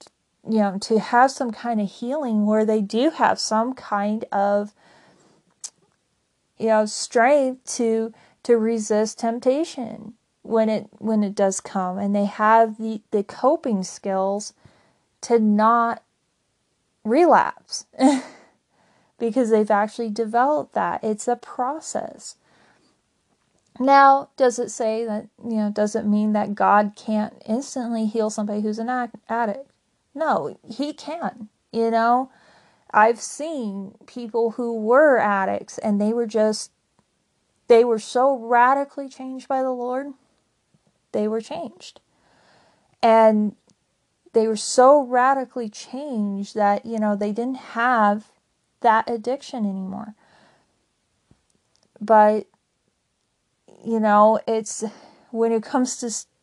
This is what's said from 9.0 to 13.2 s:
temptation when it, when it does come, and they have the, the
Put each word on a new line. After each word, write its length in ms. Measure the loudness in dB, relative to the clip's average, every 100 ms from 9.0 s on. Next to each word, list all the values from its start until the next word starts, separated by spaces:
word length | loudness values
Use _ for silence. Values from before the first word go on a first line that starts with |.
| -2 -4
temptation 960 | -4 -2 0 0 -2 -8 -12 -12 -18 -20 _ _
when 260 | -2 0 0
it, 180 | -2 -6 -10
when 240 | -2 -2
it 120 | -2 0
does 260 | 0 -2
come, 360 | -6 -6 -6 -4
and 180 | -2 -2
they 100 | -2
have 520 | 0 4 4 4 -2
the, 240 | -8 -8 _
the 120 | -4